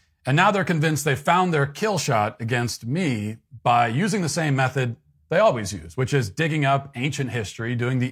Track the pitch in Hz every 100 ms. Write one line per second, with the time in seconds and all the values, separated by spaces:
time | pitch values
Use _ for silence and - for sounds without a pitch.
0 | _ _ - 151 202 202 185 160 160 147
1 | - 131 - 175 185 156 143 - 214 180
2 | - 113 107 - 113 123 120 - 113 160
3 | 170 110 104 113 _ 123 120 120 117 123
4 | 208 202 160 170 151 135 127 139 123 113
5 | _ _ - 165 220 123 95 95 82 -
6 | 127 139 104 120 160 156 139 139 143 120
7 | 143 - 127 123 101 - 113 120 120 131
8 | 127